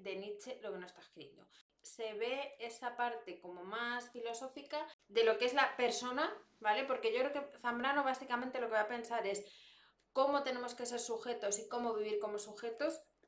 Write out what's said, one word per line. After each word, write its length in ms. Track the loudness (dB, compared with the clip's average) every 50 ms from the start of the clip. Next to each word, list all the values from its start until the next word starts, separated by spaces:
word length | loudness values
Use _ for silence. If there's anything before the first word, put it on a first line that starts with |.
de 160 | -8 -8 -8
Nietzsche 420 | -6 -6 -8 -10 -10 -10 -12 -10 -10
lo 100 | -8 -8
que 60 | -8 -8
no 80 | -10
está 140 | -12 -14 -18
escrito. 460 | -20 -20 -18 -18 -16 -16 -18 -20 -20 -20 -20 -20 -20 _ _ _
Se 320 | -6 -4 -4 -2 -4 -4 -2
ve 420 | -2 0 0 0 0 -2 -6 -8 -8
esa 380 | -6 -6 -4 -4 -4 -2 0
parte 420 | 0 0 0 0 -2 -8 -10 -12 -12
como 240 | -12 -12 -12 -10
más 480 | -8 -6 -4 -2 -2 -2 -2 -2 -4 -6
filosófica 720 | -8 -8 -6 -6 -4 -4 -6 -8 -8 -10 -10 -6 -4 -4 -4 -6 -10 -18 _
de 160 | 2 6 6
lo 160 | 8 8 8 6
que 60 | 4
es 100 | 4 6
la 220 | 6 6 6 6
persona, 580 | 2 2 2 2 0 -2 -2 0 2 0 0 -2 -6 -14 _ _ -2
¿vale? 240 | 2 4 4 4
Porque 300 | 4 0 0 2 2 2 4
yo 60 | 4
creo 120 | 2 2
que 260 | 0 -2 -6 -6 -8 -4
Zambrano 440 | -2 -2 0 2 2 2 4 4
básicamente 580 | 4 4 2 0 0 0 0 0 0 -2 -2 -2
lo 60 | 0
que 60 | 2
va 80 | 4 2
a 80 | 2 2
pensar 360 | 0 -4 -4 -2 -2 -2 0
es 200 | 0 -2 -2 -4 -8 -14 -20 -20 -20 -20 -20 -20 -20 _ _ _ _
cómo 300 | 2 4 4 4 4 2
tenemos 320 | 2 0 -2 -2 -4 -6 -6
que 100 | -6 -4
ser 140 | -2 -2 -2
sujetos 640 | -2 -2 -4 -4 -2 -4 -4 -2 -2 0 0 -2
y 80 | -2 -4
cómo 260 | -2 -2 0 0 0
vivir 240 | 0 0 0 0 0
como 200 | 0 0 -2 -4
sujetos 640 | -6 -8 -8 -8 -6 -6 -4 -2 -2 -2 -2 -4 -8 _ _ _ _